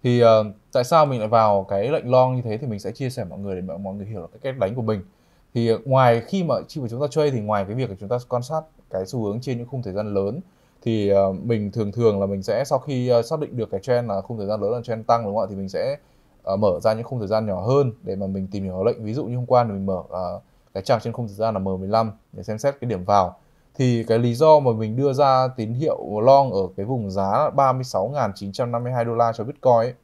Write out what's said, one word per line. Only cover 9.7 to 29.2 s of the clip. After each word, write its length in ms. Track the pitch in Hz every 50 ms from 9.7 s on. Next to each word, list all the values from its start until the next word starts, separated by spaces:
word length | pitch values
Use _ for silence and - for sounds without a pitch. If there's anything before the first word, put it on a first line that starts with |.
| - 127
thời 120 | 113 101 92
gian 200 | 101 107 104 101
lớn 260 | 98 98 101 117 165 - _ _ _ _ _ _ _
thì, 280 | - 120 113 110 101 101
ờ, 220 | 98 98 98 95
mình 400 | 98 87 - 117 117 107 104 101
thường 200 | - 120 107 101
thường 280 | 101 120 120 113 104 98
là 60 | 98
mình 180 | 98 101 98 95
sẽ 200 | - 104 113 135
sau 140 | - 151 131
khi, 280 | 131 147 139 127 123
ờ, 140 | 127 123 117
xác 180 | 113 - 160 151
định 180 | 151 - -
được 140 | 120 110 -
cái 80 | - 98 -
trend 260 | - 123 120 120 113
là 120 | 98 98
khung 160 | 98 - 117
thời 100 | 110 101
gian 140 | 98 107 107
lớn 100 | 101 101
là 100 | 117 - -
trend 240 | - 113 110 110
tăng, 160 | - 117 117 113
đúng 100 | 101 101
không 80 | 110 101
ạ? 40 | 98
Thì 60 | 104
mình 140 | 95 98 95
sẽ, 280 | 95 85 101 127 143 - _ _ _ _ _ _ _ _ _
ờ, 120 | - 98
mở 240 | 98 107 101 90 -
ra 140 | - 110 110
những 100 | 113 117
khung 160 | - 131 123
thời 80 | 107
gian 180 | 92 107 110 110
nhỏ 160 | 107 95 87
hơn 300 | 92 113 131 143 143 127 110 _
để 140 | - 92 98
mà 120 | 95 98
mình 200 | 95 98 98 95 95
tìm 120 | 98 101 95
hiểu 200 | 95 90 92 95
lệnh. 200 | 117 117 - 113
Ví 100 | 107 110
dụ 120 | 139 127
như 100 | 104 123
hôm 100 | 123 123
qua 180 | - 127 123 120
thì 80 | 113
mình 140 | 101 98 98
mở, 180 | 98 95 90 82 -
ờ, 300 | - 92 92 87 90 98 _ _ _ _ _ _ _
cái 100 | 95 95
chart 200 | - 127 110 -
trên 100 | 120 110
khung 140 | - 120
thời 80 | 107 101
gian 180 | 107 110 113 107
là 60 | 107
M 40 | 95
mười 240 | 95 95 92 95
lăm 240 | 95 107 113 113 110 101 _ _ _ -
để 100 | 101 98
xem 140 | - 107
xét 180 | 107 - 139 139 -
cái 80 | - 120
điểm 140 | 110 90 90
vào. 320 | 98 101 101 92 87 - - _ _ _ _ _ _ _
Thì 280 | - 131 127 120 117 113
cái 120 | - 143 120
lý 140 | 120 120 117
do 260 | 120 156 156 156 151
mà 120 | 139 127
mình 240 | 113 110 110 107 110
đưa 180 | 123 139 143 131
ra 340 | 131 143 135 131 131 131
tín 260 | 127 127 - 110 110 117
hiệu 460 | 123 156 151 - - - - 104 107
long 320 | 110 127 135 139 139 131 92
ở 80 | 98 95 90 -
cái 80 | - 98
vùng 260 | 110 135 123 110 98
giá 380 | 92 98 98 98 104 123 151 135
ba 240 | 98 139 139 131 127
mươi 100 | 131 127
sáu 240 | 127 - 98 95
ngàn 240 | 120 143 147 123 101 95
chín 160 | - 98 98
trăm 200 | 98 - 127 120
năm 120 | 120 117 123
mươi 100 | 123 127
hai 120 | 123 117
đô 100 | 117 117
la 160 | 113